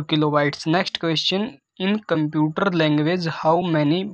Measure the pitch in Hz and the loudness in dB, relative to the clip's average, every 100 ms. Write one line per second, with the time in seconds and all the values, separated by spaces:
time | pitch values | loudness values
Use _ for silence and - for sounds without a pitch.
0 | 151 156 151 147 147 - 160 175 - - | 2 0 2 2 0 -2 0 0 0 -4
1 | 165 156 - 190 214 - _ - 190 214 | -2 -2 -2 -2 -4 -8 _ -6 -2 -2
2 | - 160 151 156 156 156 196 175 156 151 | -2 -2 0 0 0 0 0 2 2 2
3 | 156 180 165 - 160 170 180 156 147 175 | 2 0 -2 -2 2 2 2 2 2 0
4 | 202 | -2